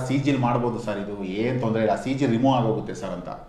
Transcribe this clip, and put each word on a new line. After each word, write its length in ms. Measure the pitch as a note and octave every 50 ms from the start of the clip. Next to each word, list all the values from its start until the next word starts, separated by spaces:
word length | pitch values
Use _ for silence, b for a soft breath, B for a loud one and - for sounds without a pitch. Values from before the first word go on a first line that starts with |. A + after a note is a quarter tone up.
| B2+
ಸಿ 120 | - C3 C#3
ಜಿಲ್ 220 | B2+ D3 C#3 B2+
ಮಾಡ್ಬೋದು 380 | A#2+ A#2+ B2 A#2 A#2+ A#2+ A2+ G#2+
ಸರ್, 200 | - G#2+ G#2 G2+
ಇದು 260 | G2 G#2 G#2 G2+ G2
ಏನ್ 360 | F#2 F#2 G#2 A2+ B2 B2+ B2+
ತೊಂದ್ರೆ 220 | A#2 A2 A2 A2+ A2
ಇಲ್ಲ, 180 | G#2+ G2+ G2
ಸಿ 120 | - B2 C3+
ಜಿ 120 | C3 C#3+
ರಿಮೂವ್ 280 | A#2+ A2+ A2+ C3 C3+ C3
ಆಗೋಗುತ್ತೆ 400 | B2 A2 A2 A2 G#2+ - - -
ಸರ್" 160 | - G2 F#2
ಅಂತ. 180 | F2+ F2 E2+ - - - -